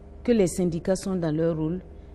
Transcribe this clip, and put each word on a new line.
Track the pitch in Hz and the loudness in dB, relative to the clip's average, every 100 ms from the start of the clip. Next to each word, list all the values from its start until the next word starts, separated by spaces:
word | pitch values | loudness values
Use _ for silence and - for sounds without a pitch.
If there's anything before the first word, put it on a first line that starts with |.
| - - - | -18 -8 2
que | |
les | 226 180 | 4 4
syndicats | - 180 165 - 190 | 4 0 0 0 -2
sont | 196 185 | 0 -2
dans | 165 151 | 0 2
leur | 165 160 | 0 0
rôle | 156 180 - - - | -2 -4 -8 -18 -18